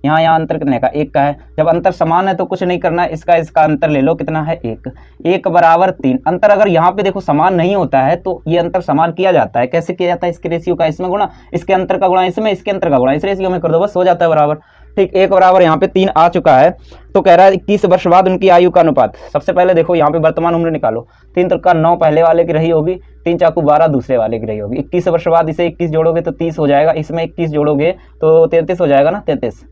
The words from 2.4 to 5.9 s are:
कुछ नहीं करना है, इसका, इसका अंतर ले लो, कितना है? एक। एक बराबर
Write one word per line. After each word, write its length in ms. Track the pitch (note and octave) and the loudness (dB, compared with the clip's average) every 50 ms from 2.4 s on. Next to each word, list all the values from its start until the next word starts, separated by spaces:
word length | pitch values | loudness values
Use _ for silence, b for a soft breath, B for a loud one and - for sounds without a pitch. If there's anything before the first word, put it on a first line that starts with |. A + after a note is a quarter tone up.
| F#3 | -4
कुछ 180 | E3+ F#3+ F3+ F#3+ | -6 -4 -4 -4
नहीं 160 | F3+ F3+ D#3+ | -4 -4 -2
करना 240 | - F3 D#3+ F3 F3 | -2 -4 -2 -2 -4
है, 80 | D#3+ | -4
इसका, 240 | D#3+ D#3 - - E3+ | -6 -8 -2 0 0
इसका 280 | E3 D#3+ - - D#3+ D#3 | 0 0 -2 0 0 2
अंतर 260 | D#3 D3+ C#3+ - D#3 | 2 0 -2 -2 -2
ले 120 | D3+ C#3 | 0 0
लो, 140 | C3+ C3+ - | 0 0 -2
कितना 280 | - - D3+ D#3+ D#3 D3+ | -2 -4 -6 -6 -6 -4
है? 120 | D#3+ E3 | -6 -8
एक। 360 | - - A2+ A2 - - B2+ - b b b b b - | -6 -6 -10 -10 -10 -12 -16 -16 b b b b b -2
एक 200 | E3+ F#3 F#3+ - - | -2 -2 0 -2 -4
बराबर 420 | E3 F3 F3 E3 E3 E3+ F#3 F#3 | -2 0 2 2 2 2 2 -2